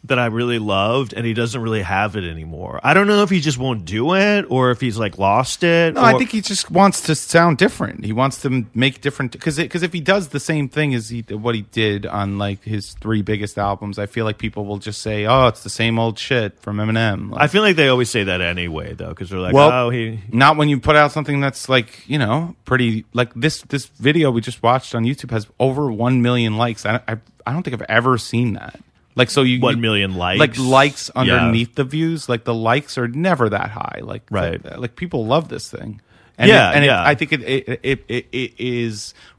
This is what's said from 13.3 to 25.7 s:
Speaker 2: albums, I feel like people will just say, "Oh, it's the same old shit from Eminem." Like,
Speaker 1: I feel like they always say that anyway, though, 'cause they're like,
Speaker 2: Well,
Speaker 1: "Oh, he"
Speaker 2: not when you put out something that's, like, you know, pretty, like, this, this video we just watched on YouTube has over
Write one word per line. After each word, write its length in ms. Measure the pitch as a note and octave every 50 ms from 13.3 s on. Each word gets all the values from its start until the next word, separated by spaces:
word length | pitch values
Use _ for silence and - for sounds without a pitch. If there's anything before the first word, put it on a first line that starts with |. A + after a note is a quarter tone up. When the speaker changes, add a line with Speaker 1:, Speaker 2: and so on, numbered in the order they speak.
| G#2+ G2+ G#2 G2+ -
Speaker 2:
albums, 400 | - G2+ G2+ G2 F#2+ G#2+ G2+ G2
I 80 | G#2+ G2+
feel 200 | G2 - A#2+ A2+
like 120 | A2 G2+
people 300 | - - A2 - G#2 G#2
will 100 | G2+ G#2
just 240 | G2+ - A2 G#2+ -
say, 240 | - A2 G#2+ G#2+ G#2
"Oh, 220 | G#2+ B2 C3+ C3
it's 160 | A#2+ A2 - -
the 80 | G2+
same 260 | - - A2+ A2+ A2+
old 220 | A2+ A#2 A2+ G#2+ -
shit 400 | - - C3+ B2 A2 G2+ - _
from 180 | - - G#2
Eminem." 540 | G#2 G#2+ A2 A2 A2+ A2+ A2 G2+ F#2 G2+ G2
Like, 100 | - -
Speaker 1:
I 60 | C#3+
feel 160 | D3 - G3+ G#3+
like 120 | G#3 F#3
they 120 | D#3 D3+
always 240 | C3+ C3 B2+ B2 -
say 120 | - A2+ G2+
that 160 | G2 F2+ F2+
anyway, 520 | F2+ E2+ F2 F2 F2 E2+ D#2+ D#2 D#2 D#2+ -
though, 180 | E2+ F2 E2 E2+
'cause 160 | - F#2+ F2
they're 80 | F#2+ F#2
like, 160 | F#2 F2+ A#2
Speaker 2:
Well, 160 | C#3 C#3+ D#3
Speaker 1:
"Oh, 180 | B2 B2+ B2 A#2+
he" 300 | B2 A#2+ A2+ A2+ A2+ A2 F#2+ G#2+
Speaker 2:
not 240 | A2 A#2 C3+ C#3+ D#3
when 140 | D3+ D3+ D3+
you 100 | C#3+ C3
put 160 | - D3+ D3+
out 180 | D3+ D3 C#3+ -
something 260 | D#3 D3 C#3 C#3+ C#3
that's, 260 | C#3 C#3 C3 - -
like, 360 | - C3 B2+ A2+ - - - -
you 140 | - C#3 D3+
know, 360 | B2+ G#2 A2+ D3+ E3+ E3+ - _ _
pretty, 400 | - B2+ C3 B2 A#2 A2 A2 - _ _
like, 180 | B2 B2 A#2 -
this, 300 | A#2 A#2+ D#3+ - - -
this 240 | _ - C#3 -
video 420 | - _ _ A2 C#3 D3+ E3+ D#3 C#3
we 120 | A#2+ A#2
just 200 | A2 - B2 -
watched 320 | - A#2 B2 C3 - - -
on 100 | A#2 A2+
YouTube 280 | A#2+ D3 - - A#2+
has 160 | A2+ A2 G#2 - _ _
over 320 | B2 C3+